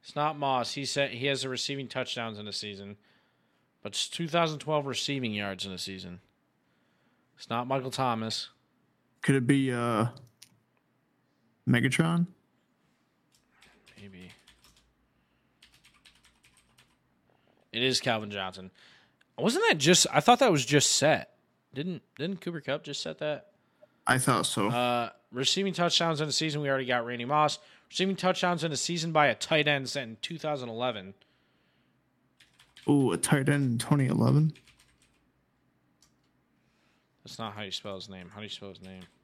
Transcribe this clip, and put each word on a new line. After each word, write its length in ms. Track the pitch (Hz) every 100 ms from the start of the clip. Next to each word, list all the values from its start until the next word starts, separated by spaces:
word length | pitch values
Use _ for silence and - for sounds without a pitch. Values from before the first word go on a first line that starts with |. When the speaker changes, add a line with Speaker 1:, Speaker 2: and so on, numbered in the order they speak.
Speaker 1:
It's 120 | - -
not 220 | 151 151
Moss. 360 | 139 131 120
He 120 | - 135
said 260 | - 139
he 160 | 120 135
has 160 | 139
the 60 | 131
receiving 380 | 127 - 139 127
touchdowns 520 | 131 123 - 113 104
in 80 | 107
a 60 |
season, 440 | 101 104 98 101 104 _ _ _ _ _ _ _ _
but 80 | -
it's 160 | 101 -
two 180 | - 170
thousand 300 | 165 165 151
twelve 280 | 143 151 139
receiving 440 | 117 - 139 123
yards 300 | 107 101 95
in 80 | 98
a 60 | 92
season. 440 | - 95 92 87 _ _ _ _ _ _ _ _ _ _ _ _
It's 140 | -
not 160 | 120 123
Michael 240 | 135 131
Thomas. 580 | 127 127 113 110 - - _ _ _ _ _ _ _
Speaker 2:
Could 140 | - 139
it 100 | 123
be, 260 | 139 135
uh, 360 | 123 120 110 117 - - _ - _ _ _ _ _ _ _ _ _ _ _ -
Megatron? 560 | 123 123 131 165 170 170 - _ _ _ _ _ _ _ _ _ _ _ _ - _ _ -
Speaker 1:
Maybe. 300 | 101 95 90 - _ _ _ _ _ _ _ _ _ _ _ _ - _ _ _ - _ _ _ _ _ _ _ _ _ _ _ _ _ _ _ _
It 120 | 110
is 160 | 127 123
Calvin 320 | - 113 107
Johnson. 400 | 101 95 92 92 _ - - _ _ _ -
Wasn't 260 | 156 277 453
that 80 | 160
just, 300 | 139 180 -
I 80 | 139
thought 200 | - 240
that 120 | 254
was 140 | 160 120
just 280 | 143 -
set. 420 | - 143 131 65 _ _ _ _ 131
Didn't, 260 | 165 165 _ -
didn't 240 | 160 190
Cooper 180 | - 165
Kupp 240 | 143 143
just 200 | 151 139
set 160 | 165 156
that? 320 | 151 143 - _ _ _ - _ -
Speaker 2:
I 100 | 127
thought 300 | 127 117 85
so. 220 | - 101
Speaker 1:
Uh, 400 | 120 123 120 117 - _
receiving 420 | 120 135 - 196
touchdowns 480 | 170 175 - 170 156
in 60 | 151
a 40 |
season, 300 | 131 160 147
we 80 | 143
already 160 | 135 127
got 180 | 123 117
Randy 200 | 123 120
Moss. 340 | 151 151 - - - _
Receiving 240 | - 190 190
touchdowns 480 | 185 180 180 175
in 80 | 160
a 60 | 139
season 340 | - 175 165
by 160 | 156 147
a 80 | 113
tight 320 | - 160 147
end 220 | 143 131
set 120 | 143
in 140 | 120 110
two 160 | - 165
thousand 300 | 156 147 123
eleven. 440 | 113 127 107 95 98 _ _ _ _ _ _ _ _ _ _ _ _ _ _ _ - -
Speaker 2:
Ooh, 220 | 143 127
a 60 | 85
tight 300 | - 151 135
end 260 | 147 135
in 40 | 120
twenty 300 | - 147 127
eleven? 460 | 110 117 139 156 - _ _ _ _ _ _ _ _ _ _ _ _ _ _ _ _ _ _ _ _ _ _ _ _ _ _
Speaker 1:
That's 160 | - -
not 140 | 110
how 80 | 101
you 100 | 104
spell 240 | 95 107 98
his 120 | 95
name. 220 | 95 90
How 60 | 92
do 40 | 107
you 40 |
spell 200 | - 98
his 120 | 90
name? 220 | 92 95 90 _